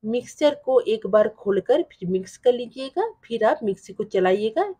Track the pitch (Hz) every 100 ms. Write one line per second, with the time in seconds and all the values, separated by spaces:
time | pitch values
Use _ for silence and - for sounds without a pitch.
0 | 214 240 240 - 302 294 - 254 - 220
1 | 196 214 214 - 202 196 180 277 339 _
2 | 175 185 185 - 254 247 240 262 269 330
3 | 453 427 _ 226 214 311 220 190 - 190
4 | 214 196 185 190 214 220 403 370